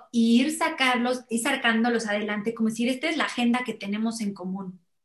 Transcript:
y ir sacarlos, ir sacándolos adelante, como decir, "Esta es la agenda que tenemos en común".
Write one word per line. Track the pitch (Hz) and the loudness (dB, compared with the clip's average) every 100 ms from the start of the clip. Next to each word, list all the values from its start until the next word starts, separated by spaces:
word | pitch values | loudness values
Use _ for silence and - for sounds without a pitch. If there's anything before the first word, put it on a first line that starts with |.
| - | -2
y | 240 226 233 | 2 6 6
ir | 285 311 | 4 0
sacarlos, | 320 320 262 247 247 254 - | -2 0 2 2 0 -2 -4
ir | 226 | -4
sacándolos | 285 269 240 226 240 233 214 | 0 0 2 2 2 0 0
adelante, | 208 208 208 208 | -2 -2 -4 -4
como | 226 220 | -2 -2
decir, | 220 240 | 0 0
"Esta | 262 311 | 0 -2
es | 320 | -2
la | 208 | -2
agenda | - 240 240 247 | 0 0 0 -2
que | |
tenemos | 214 196 208 226 226 | -8 -6 -2 -2 -2
en | 202 | -4
común". | 190 180 190 190 185 _ _ | -6 -6 -8 -8 -14 _ _